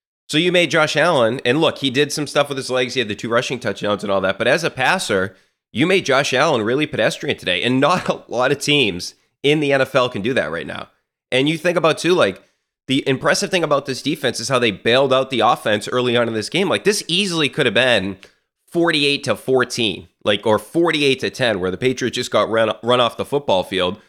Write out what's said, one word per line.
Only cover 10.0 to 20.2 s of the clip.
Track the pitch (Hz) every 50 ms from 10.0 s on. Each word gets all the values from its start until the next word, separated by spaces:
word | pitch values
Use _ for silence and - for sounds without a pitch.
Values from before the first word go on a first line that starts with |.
| 123 123
can | - 107
do | 95 123 135
that | 113 82 76
right | 80 85 69
now. | 73 90 - - - _ _ _ _ _ _ _ _
And | - 127 139 147
you | 165
think | 160 - 180 170 175
about, | 165 160 147
too, | - - 160
like, | 185 170 123 101 92 - _ _ _ _ _ _ _ _ _ -
the | 131 143 - 139
impressive | 135 127 139 156 160 - 202 170
thing | 185 180 165
about | 151 147 135 -
this | - 131 117
defense | - 139 156 - - 123 113 -
is | 117 120
how | 139 123
they | 120 117
bailed | 98 82 - 113 117 131 143 135 131
out | 131 135 -
the | 135 113
offense | 104 117 143 - - 120 104 104 - -
early | - 127 123 123 117
on | 120 120 113
in | 113
this | 110 104 -
game. | - 160 196 170
Like, | 117 101 -
this | 185 214 208 -
easily | - 165 180 208 190 170 165 151 131
could | - - 143
have | 120 98
been | 117 127 127 120 101 92 98 95 - - - _ _ _ _ _ _ _
forty-eight | _ - 175 165 175 160 151 143 143 143 135 -
to | 127 107
fourteen, | - - - 131 127 123 123 - - 117 104 85 - 90 _ _ _